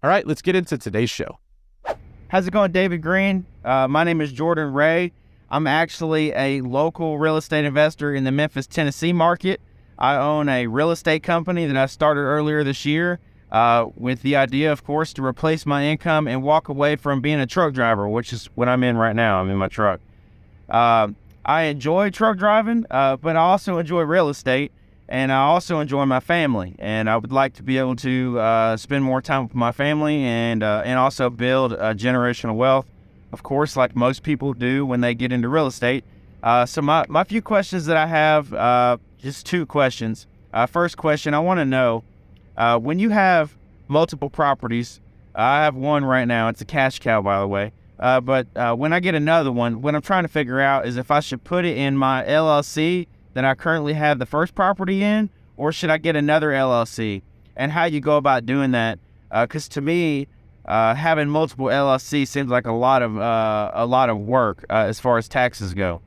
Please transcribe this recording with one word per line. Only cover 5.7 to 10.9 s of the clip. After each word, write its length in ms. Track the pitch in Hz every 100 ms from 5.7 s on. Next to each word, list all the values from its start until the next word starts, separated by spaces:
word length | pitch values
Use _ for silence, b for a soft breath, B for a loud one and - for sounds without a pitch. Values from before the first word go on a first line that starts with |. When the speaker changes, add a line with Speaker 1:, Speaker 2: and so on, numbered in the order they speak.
| 151 165 - 160 156 151
Speaker 2:
a 280 | - 135 139
local 580 | 127 131 156 160 160 151
real 180 | 156 156
estate 280 | - 156
investor 500 | 147 139 151 - 147
in 100 | 139
the 80 | 131
Memphis, 340 | 135 151 135 135
Tennessee 460 | - 147 135 165
market. 480 | 175 165 175 185 190 - b b b
I 180 | 127 143
own 320 | 143 151 147
a 180 | 127 120
real 240 | 120 160